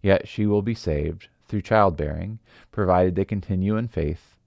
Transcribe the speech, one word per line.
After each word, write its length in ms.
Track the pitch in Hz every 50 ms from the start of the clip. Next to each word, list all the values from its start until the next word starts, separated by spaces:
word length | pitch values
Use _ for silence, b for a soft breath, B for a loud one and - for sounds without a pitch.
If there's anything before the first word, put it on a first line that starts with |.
| -
Yet 260 | 98 95 - - -
she 160 | - - 104
will 160 | 104 101 104
be 140 | 98 107 113
saved 540 | - - 90 78 73 76 82 82 95 - _ _ _ _ _
through 140 | - 104 -
childbearing, 760 | - 110 110 104 98 82 73 80 73 78 80 85 98 110 110 b b b b b b
provided 440 | _ - 104 90 90 90 92 92 90
they 100 | 95 98
continue 540 | - 113 101 90 - 101 92 92 101 107 110
in 100 | 120 120
faith 480 | - - 78 73 78 - _ _ _ _ _